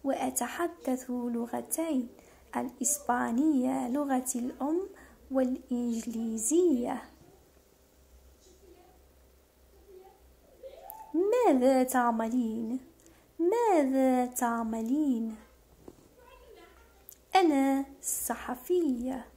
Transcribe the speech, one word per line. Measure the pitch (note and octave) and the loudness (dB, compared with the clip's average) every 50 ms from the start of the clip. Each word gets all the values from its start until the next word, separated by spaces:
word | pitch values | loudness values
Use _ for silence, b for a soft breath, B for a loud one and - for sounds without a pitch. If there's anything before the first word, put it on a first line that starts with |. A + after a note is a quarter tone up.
| - | -2
وأتحدث | C#4 C4 - C4 B3+ - - A#3+ B3 - - F4 E4 E4+ - - C4 B3+ B3+ - - | -4 -4 -2 -4 -4 -2 -4 -6 -6 -4 -4 -4 -4 -6 -6 -4 -4 -4 -4 -4 -6
لغتين، | B3 B3 A#3+ A#3+ A#3 A#3 A#3+ A#3 - A#3+ A#3+ - - - D#4+ E4 D4+ B3+ A#3 A#3 - B B B B B B B - | -6 -4 -4 -4 -4 -4 -4 -4 -6 -8 -6 -6 -6 -4 -2 -2 -2 -2 -2 -4 -10 B B B B B B B -6
الإسبانية | B3 B3 B3+ - - B3 - - - - - A#3+ B3 B3 A#3+ A#3 A#3+ D4+ D#4+ D4+ B3+ B3 B3+ C4+ C4+ B3+ A#3+ | -6 -6 -6 -8 -4 -4 -4 -4 -2 -2 -2 -2 0 0 0 0 2 2 4 4 2 2 0 0 -2 -2 -2
لغتي | B3 D4 D4 C#4 C4+ B3+ B3+ - - B3 | -2 -2 0 0 0 -2 0 -2 -6 -4
الأم | A#3+ C4 - - B3+ C#4+ D#4+ F4 G4 G4 B B B B B B B - | -6 -6 -6 -4 -4 -2 -2 -2 -4 -6 B B B B B B B -4
والإنجليزية. | C4 C4 C4 B3+ C4 - - - B3 A#3+ A#3+ A#3+ A#3 A3+ - A#3+ A3+ A3+ A3+ A3+ A3 A3 G#3 - D4+ F4 F4+ E4+ C#4 A#3+ A#3+ - - A#3+ - - - - - - - _ _ _ _ _ _ _ _ _ _ _ _ _ _ _ - - _ - - _ _ F#4 - _ - F4 E4+ - E4+ - - - _ _ _ _ _ _ _ _ _ _ _ _ _ _ _ F#4+ - G4+ F#4+ F#4 F#4+ G4 - _ - - - _ _ - C5 - B4+ C5 - - - - - - - - - | 0 0 0 0 -2 -6 -6 -6 -6 -4 -2 -2 -4 -4 -6 -8 -8 -6 -6 -6 -6 -4 -2 2 2 4 4 4 2 2 0 -4 -6 -8 -10 -16 -20 -20 -20 -20 -20 _ _ _ _ _ _ _ _ _ _ _ _ _ _ _ -20 -20 _ -20 -20 _ _ -20 -20 _ -20 -20 -20 -20 -20 -20 -20 -20 _ _ _ _ _ _ _ _ _ _ _ _ _ _ _ -20 -20 -20 -20 -20 -20 -20 -20 _ -20 -20 -20 _ _ -20 -20 -18 -18 -18 -18 -18 -16 -16 -16 -16 -14 -2 2
ماذا | D#4 F#4 G#4 A#4 B4+ A#4+ F#4+ C#4+ B3+ B3 C4 C4+ C4 | 2 4 4 4 6 6 6 6 6 6 6 6 4
تعملين؟ | B3+ C4 - B3+ A#3+ A#3+ A#3 A3+ A3+ A3+ A#3 B3+ A#3 A3 A3 A3+ A3+ A3 B3 C4 - - - b b b b b b b _ - | 2 2 2 2 2 2 2 0 -2 0 0 0 0 0 -2 -4 -4 -4 -6 -8 -8 -12 -20 b b b b b b b _ 0
ماذا | E4 F4 G#4 A#4+ A#4+ A4 F#4+ D#4+ C#4+ C4 C4 C4+ C4 C4 B3+ B3+ B3 | 2 2 4 4 4 4 4 4 4 2 2 2 4 4 4 2 0
تعملين؟ | B3 B3 - B3 A#3 A#3 A#3 A#3 A3 A3 A3+ A3+ A3+ C4+ D4+ D#4 C#4+ B3 A3+ A3+ A3 A3 - - - - _ _ _ - _ - - - - - - _ B4+ B4 B4+ C5+ B4+ B4 B4 G#4 F4 - - - - - _ _ _ - - - _ _ _ - | -2 -2 -2 -2 -2 0 -2 -4 -4 -4 -4 -2 0 0 0 2 0 0 0 -2 -6 -8 -12 -18 -20 -20 _ _ _ -20 _ -20 -20 -20 -20 -20 -20 _ -20 -20 -20 -20 -20 -20 -20 -20 -20 -20 -20 -20 -20 -20 _ _ _ -20 -20 -20 _ _ _ 4
أنا | F#4+ F#4 D#4+ D4 C4+ C4+ C#4 C4+ C4+ C#4 - - - | 4 6 6 4 4 4 2 2 0 -2 -6 -12 -12
صحفية. | - - - - - - A#3 - - - B3+ B3+ - - F4+ F4+ E4+ D4 B3+ A#3 A#3+ B3+ C4 B3 A#3 - - | -8 -8 -6 -6 -4 -6 -6 -6 -6 -10 -10 -10 -2 0 0 2 2 0 -2 -2 -4 -6 -6 -8 -10 -16 -20